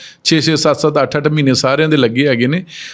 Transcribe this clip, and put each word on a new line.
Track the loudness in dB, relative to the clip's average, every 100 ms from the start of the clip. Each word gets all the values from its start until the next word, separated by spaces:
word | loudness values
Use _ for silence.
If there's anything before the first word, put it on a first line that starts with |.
| -20 -10
ਛੇ | -2 0
ਛੇ, | 2 0
ਸੱਤ | 2 2
ਸੱਤ, | 0 0
ਅੱਠ | 0 0
ਅੱਠ | -2
ਮਹੀਨੇ | 0 2
ਸਾਰਿਆਂ | 0 0 0 2
ਦੇ | 2
ਲੱਗੇ | 2 0 0
ਹੈਗੇ | 0 0
ਨੇ। | -2 -6 -14 -18